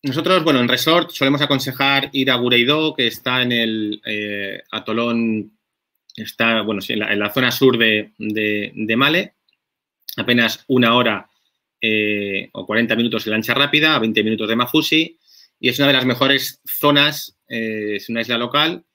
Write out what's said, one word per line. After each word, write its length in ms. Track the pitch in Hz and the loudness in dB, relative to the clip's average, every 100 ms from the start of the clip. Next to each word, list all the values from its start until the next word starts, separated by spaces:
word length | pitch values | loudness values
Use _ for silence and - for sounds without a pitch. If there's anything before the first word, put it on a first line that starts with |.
Nosotros, 420 | 143 131 170 185 | -4 -2 2 2
bueno, 180 | 160 135 | 4 2
en 60 | 123 | 2
resort 440 | 127 - 175 175 | 0 2 2 0
solemos 300 | - 135 143 | -2 0 0
aconsejar 680 | 143 135 135 131 139 139 135 | 0 -2 -2 -2 0 0 0
ir 180 | 139 131 | -2 0
a 40 | 123 | 2
Gureidó, 580 | 123 120 120 151 156 | 2 2 4 2 0
que 140 | - 120 | 0 -2
está 340 | - 127 127 | -2 -4 -2
en 100 | 123 | 0
el, 500 | 120 113 110 107 107 117 | 0 -2 -2 -6 -8 -8
eh, 560 | 107 104 101 98 98 - | -6 -6 -6 -8 -10 -10
atolón, 840 | 110 110 110 120 117 113 110 104 _ _ _ _ _ _ - | -10 -4 -2 0 0 0 -2 -6 _ _ _ _ _ _ -14
está, 460 | 107 - 117 113 | -14 -2 2 2
bueno, 180 | 107 104 | 0 -4
sí, 140 | - | -4
en 60 | 113 | -4
la, 140 | 104 | -2
en 60 | 104 | -2
la 120 | 104 | 0
zona 200 | 131 127 | 0 0
sur 260 | 123 131 120 | 4 4 6
de, 340 | 113 107 107 _ | 4 2 -2 _
de, 540 | 110 107 107 104 101 | -6 -2 0 -2 -4
de 220 | - 110 113 | -6 -2 2
Male, 360 | 139 170 - _ _ _ _ _ _ _ - - | 2 2 -2 _ _ _ _ _ _ _ -14 -6
apenas 460 | 110 120 117 - _ | 0 2 2 -2 _
una 280 | 127 117 123 | 2 4 4
hora, 340 | 117 101 - _ _ _ _ _ | 2 -2 -8 _ _ _ _ _
eh, 680 | 113 107 104 104 101 98 - | 0 0 0 -2 -4 -6 -8
o 140 | - 92 | -14 -4
cuarenta 300 | 110 117 113 | -2 0 0
minutos 300 | 117 110 110 | 0 -2 -2
en 60 | |
lancha 220 | 107 110 | -4 0
rápida, 420 | 120 143 151 156 147 | 0 2 2 2 2
a 40 | |
veinte 240 | 110 107 | 0 0
minutos 260 | 107 110 107 | 0 -2 -2
de 60 | 113 | -2
Mafusi, 600 | 120 156 151 156 165 _ _ - _ _ | 0 0 2 0 0 _ _ -20 _ _
y 100 | 123 | -2
es 100 | 127 | 2
una 80 | 143 | 2
de 60 | |
las 120 | 135 127 | 4 2
mejores 560 | 123 135 135 - - - | 2 2 2 -2 -12 -12
zonas, 720 | - 147 143 147 147 - _ _ | 0 2 4 2 -2 -12 _ _
eh, 480 | 117 113 110 107 101 | -6 -6 -4 -4 -6
es 140 | - | -4
una 120 | 117 | -6
isla 160 | 113 117 | -2 -2
local 460 | 120 147 156 175 _ | 0 0 0 -2 _